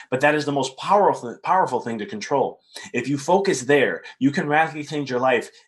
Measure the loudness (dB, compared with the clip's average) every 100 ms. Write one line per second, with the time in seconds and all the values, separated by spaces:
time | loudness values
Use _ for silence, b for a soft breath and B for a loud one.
0 | B 0 2 2 0 -2 -4 -4 2 4
1 | 4 2 -6 -6 0 0 2 -2 -4 -6
2 | -6 -8 -2 -2 -2 -6 _ B B -6
3 | -4 -2 2 2 2 0 2 4 4 -2
4 | -10 B 0 0 0 2 0 -2 -8 -6
5 | -4 0 2 0 -2 b